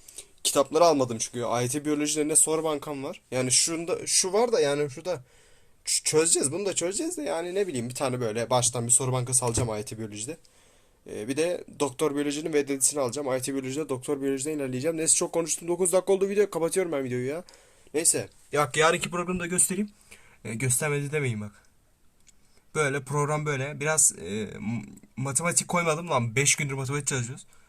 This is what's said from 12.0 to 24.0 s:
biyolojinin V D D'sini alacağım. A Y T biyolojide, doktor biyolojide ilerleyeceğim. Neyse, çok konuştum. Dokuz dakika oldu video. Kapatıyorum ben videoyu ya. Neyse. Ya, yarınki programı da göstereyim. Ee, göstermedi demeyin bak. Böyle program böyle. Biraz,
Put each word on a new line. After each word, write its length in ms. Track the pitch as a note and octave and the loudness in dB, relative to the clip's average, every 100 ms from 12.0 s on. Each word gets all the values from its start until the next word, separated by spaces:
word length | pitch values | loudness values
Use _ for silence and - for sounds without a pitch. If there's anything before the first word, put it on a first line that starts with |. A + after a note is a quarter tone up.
| D3+ | -2
biyolojinin 380 | C#3+ C#3+ C#3+ E3 | 0 -2 -4 0
V 160 | D3 C#3 | 0 0
D 120 | C#3 | 0
D'sini 200 | - D3 | 0 2
alacağım. 280 | B2 C#3+ C3+ | -2 -2 -2
A 60 | |
Y 80 | C3 | -2
T 100 | C3+ | -2
biyolojide, 340 | C3+ C3 C#3 D#3 | -4 -4 -4 -4
doktor 340 | B2+ D3+ C#3 | -4 -4 -2
biyolojide 300 | C#3 C3+ D3 | 0 -2 -2
ilerleyeceğim. 440 | D3+ C3+ B2+ D#3 D#3+ | -4 -4 -2 -2 0
Neyse, 180 | D#3+ | 2
çok 180 | - E3+ | 2 2
konuştum. 360 | E3 E3 - E3+ | -2 -2 -4 -4
Dokuz 240 | F3 F#3 | 0 2
dakika 200 | F#3 F#3 | 2 4
oldu 160 | F#3+ G3 | 2 2
video. 220 | G3+ G3+ | 2 0
Kapatıyorum 420 | E3+ E3 F#3+ F3 | 0 0 0 0
ben 120 | C#3+ | -2
videoyu 220 | C3 B2 B2+ | -2 -2 -4
ya. 180 | E3 - - - _ - | -6 -10 -20 -20 _ -4
Neyse. 340 | D3+ E3 D3 G2 - - | 0 2 0 -4 -12 -2
Ya, 200 | C#3+ C#3 | 0 2
yarınki 360 | D3+ D#3+ E3+ - | 4 4 4 0
programı 300 | F3 F3 F3+ | -4 -2 -2
da 60 | E3+ | -2
göstereyim. 440 | F3+ - F#3 G#3 - - - - - | 0 2 0 -4 -8 -20 -20 -20 -14
Ee, 100 | A2+ | -8
göstermedi 580 | A2+ B2+ - D3+ C#3+ C#3+ | -2 0 2 0 0 -2
demeyin 280 | D3+ C3 G#2+ | -2 -2 -2
bak. 120 | G#2 - _ _ _ _ _ _ - _ _ _ _ | -6 -12 _ _ _ _ _ _ -20 _ _ _ _
Böyle 300 | D#3 C#3+ C#3 | 0 0 0
program 420 | B2+ D3 D3 D3+ D3+ | -2 -2 0 0 -2
böyle. 340 | C3+ C#3 C#3+ | -2 -4 -2
Biraz, 320 | D3 D#3 | 0 4